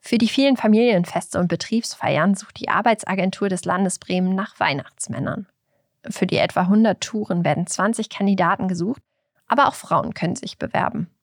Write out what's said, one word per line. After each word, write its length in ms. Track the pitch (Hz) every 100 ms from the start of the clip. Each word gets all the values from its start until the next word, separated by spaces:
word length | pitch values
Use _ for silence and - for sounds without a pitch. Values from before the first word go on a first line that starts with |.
| -
Für 120 | 240
die 100 | 226
vielen 300 | - 277 262
Familienfeste 800 | 214 214 240 196 175 - - -
und 80 | 180
Betriebsfeiern 880 | 165 - 226 - - - 143 175 196
sucht 240 | - -
die 80 | -
Arbeitsagentur 800 | - 233 220 - 190 185 - 202
des 160 | 185
Landes 360 | - 180 190 -
Bremen 360 | - 180 185 190
nach 240 | 208 _
Weihnachtsmännern. 880 | 180 139 - _ - - - - 202 _ _ _ _ _ -
Für 180 | - 190
die 120 | -
etwa 280 | - - 180
hundert 320 | 214 220 185
Touren 460 | - 220 208 175 170
werden 220 | 151 175
zwanzig 420 | - 196 233 220
Kandidaten 580 | - 202 196 226 196 190
gesucht, 340 | 175 175 269 _ _ _ _ _
aber 220 | 247 277
auch 60 | -
Frauen 380 | - 165 -
können 220 | - 170 -
sich 220 | - -
bewerben. 520 | - - - - 170 _